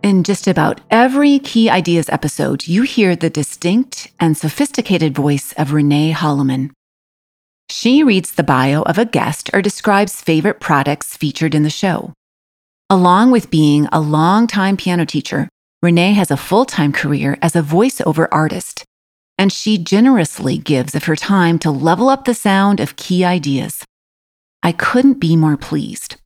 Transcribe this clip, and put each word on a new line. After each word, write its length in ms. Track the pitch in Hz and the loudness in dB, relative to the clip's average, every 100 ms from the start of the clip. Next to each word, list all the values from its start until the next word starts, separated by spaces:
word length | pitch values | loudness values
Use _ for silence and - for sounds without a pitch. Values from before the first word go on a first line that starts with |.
In 220 | 202 190 | 2 2
just 240 | 175 302 - | 2 -2 0
about 340 | 170 151 - _ | 0 0 -2 _
every 480 | 226 254 269 294 277 | 2 2 4 4 2
Key 280 | 277 226 226 | 0 2 2
Ideas 400 | - 165 170 156 | 2 2 0 0
episode, 600 | - 151 - 143 143 - | -4 -4 -4 -4 -4 -2
you 140 | 175 | 0
hear 340 | 269 - 196 170 | 0 2 0 2
the 120 | 165 | -2
distinct 840 | 156 147 - 175 208 262 - - _ | -2 -6 -4 -2 0 -2 -8 -18 _
and 160 | 165 156 | 0 0
sophisticated 760 | 160 - 147 - 226 180 156 | -2 -2 -2 -2 -2 0 0
voice 400 | 135 143 143 - | 0 0 -2 -4
of 180 | - 147 | -6 -2
Renee 400 | 151 143 143 156 | 0 2 2 0
Holloman. 580 | 156 156 143 135 131 139 _ _ _ _ _ _ _ _ _ _ | 0 -2 0 0 -2 -6 _ _ _ _ _ _ _ _ _ _
She 360 | - 233 277 | -4 2 4
reads 260 | 302 190 160 | 4 2 -2
the 140 | - | -4
bio 380 | 143 131 131 147 | 0 2 2 0
of 140 | - 185 | 0 0
a 80 | |
guest 460 | 233 - - 151 - | 0 0 -2 -6 -4
or 80 | 196 | -2
describes 600 | 196 - - 196 208 - | -2 -2 0 0 0 -4
favorite 400 | - 160 170 - | -2 0 0 -4
products 560 | - 147 135 147 - - | -2 0 0 -4 -8 -6
featured 360 | 151 - 160 | -6 -2 -2
in 120 | 156 | 0
the 40 | 151 | 0
show. 440 | - 196 180 - - _ _ _ _ _ _ _ | -2 -4 -4 -6 -18 _ _ _ _ _ _ _
Along 440 | 196 180 185 240 | 2 4 4 4
with 180 | 247 - | 2 2
being 380 | 160 151 147 147 | 2 4 4 2
a 100 | 156 | 0
longtime 760 | 151 151 160 202 233 208 190 196 | 0 2 2 2 2 0 -2 -2
piano 280 | - 175 | -2 -2
teacher, 440 | 160 147 - - 165 _ _ _ | -2 -4 -6 -6 -6 _ _ _
Renee 300 | 175 170 180 | 0 2 4
has 180 | 208 185 | 2 2
a 60 | 135 | -2
full-time 560 | - 196 262 - 147 | 0 0 0 0 -2
career 440 | 139 143 143 139 139 | -2 -2 -2 -2 -2
as 140 | 170 170 | 0 0
a 40 | |
voiceover 680 | 147 165 247 - - 156 160 | 0 2 2 0 -4 0 0
artist, 540 | - 156 180 - - - _ _ _ _ - | 0 -2 -4 -12 -16 -20 _ _ _ _ -2
and 160 | 196 | -2
she 260 | - - 214 | 0 -2 -2
generously 800 | 165 196 247 254 160 - 135 151 | 0 2 4 4 0 -2 -4 -4
gives 360 | - 143 127 | 0 -2 0
of 100 | - | -4
her 120 | - 156 | -4 -4
time 420 | - 196 170 170 | 0 2 2 2
to 140 | 165 | 0
level 360 | 139 156 170 254 | 0 0 2 2
up 160 | 269 | 0
the 100 | 269 | -2
sound 440 | 233 - 196 196 202 | -2 0 2 2 0
of 180 | 139 - | -2 -8
Key 280 | - 180 | -4 0
Ideas. 600 | 180 180 143 135 - - - _ _ _ _ _ _ _ | 0 0 -2 -4 -4 -12 -16 _ _ _ _ _ _ _
I 80 | 165 | -4
couldn't 440 | 165 - 247 269 | -2 0 2 2
be 220 | 269 165 165 | 2 2 2
more 200 | 156 143 | 2 0
pleased. 580 | - 151 110 - - - | -4 -6 -6 -12 -16 -18